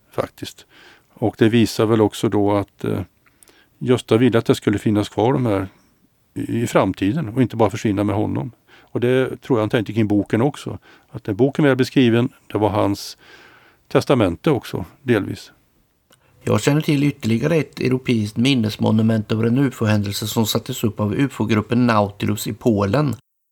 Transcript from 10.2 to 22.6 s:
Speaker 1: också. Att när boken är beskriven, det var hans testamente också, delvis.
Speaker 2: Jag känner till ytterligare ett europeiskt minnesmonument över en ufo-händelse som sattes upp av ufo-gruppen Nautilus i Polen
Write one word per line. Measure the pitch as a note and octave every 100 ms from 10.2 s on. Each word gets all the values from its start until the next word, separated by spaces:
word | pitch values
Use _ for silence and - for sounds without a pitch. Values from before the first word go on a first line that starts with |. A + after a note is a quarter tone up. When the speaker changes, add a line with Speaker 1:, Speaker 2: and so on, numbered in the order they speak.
| F#2+ A2
Speaker 1:
också. | C#3 - - G#2+ _ - _
Att | B2 -
när |
boken | G2+ C3+ -
är | D3
beskriven, | B2+ B2 - B2 A2+ B2 - _
det | G2+
var | G#2
hans | G#2 G#2 G2+ - - - - - - _ _ _
testamente | C#3 - C3+ G2 E2+ -
också, | B2+ - - F#2+ _
delvis. | B2+ A2+ - - - _ _ _ _ _ _ _ _ _
Speaker 2:
Jag | - A2
känner | B2 C#3+
till | D3+ C#3+
ytterligare | C#3+ C3+ G#2+ A2+ C#3+ E3
ett | C#3 -
europeiskt | B2+ B2+ B2+ A#2 G#2 A2
minnesmonument | B2 C3+ G#2+ - A2+ A2 A2+ A2+ G#2
över | A2
en | A2+ A#2+
ufo-händelse | C#3 - G#2+ G#2+ G2+ G2+ G#2+
som | G#2+ G#2+
sattes | A#2+ - B2+
upp | A#2 -
av | G#2+
ufo-gruppen | G#2+ C3+ - A2 A2 G#2 A#2+ B2
Nautilus | A2 G2+ - G#2 G#2 -
i |
Polen | G#2+